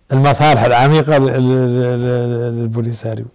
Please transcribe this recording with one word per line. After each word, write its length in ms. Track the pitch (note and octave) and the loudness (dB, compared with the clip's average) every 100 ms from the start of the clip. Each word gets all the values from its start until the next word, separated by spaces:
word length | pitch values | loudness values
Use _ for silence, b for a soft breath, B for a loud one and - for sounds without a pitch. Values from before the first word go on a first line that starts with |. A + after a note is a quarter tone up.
| _ | _
المصالح 500 | C3+ C#3+ C3+ D3+ B2 | 0 2 2 2 2
العميقة 560 | B2 A#2+ C#3 D#3 C#3+ D3 | 2 2 4 2 2 2
لل-، 80 | C3+ | 2
لل-، 760 | C3 B2+ C3 B2 B2 B2 A#2+ | 0 0 0 0 0 -2 -2
لل-، 580 | B2 B2 A#2+ A#2+ A#2+ A#2 | -2 -2 -2 -4 -6 -6
للبوليساريو 680 | A#2 A#2 A#2 A2+ A#2 A2 A2+ | -6 -4 -6 -6 -8 -10 -12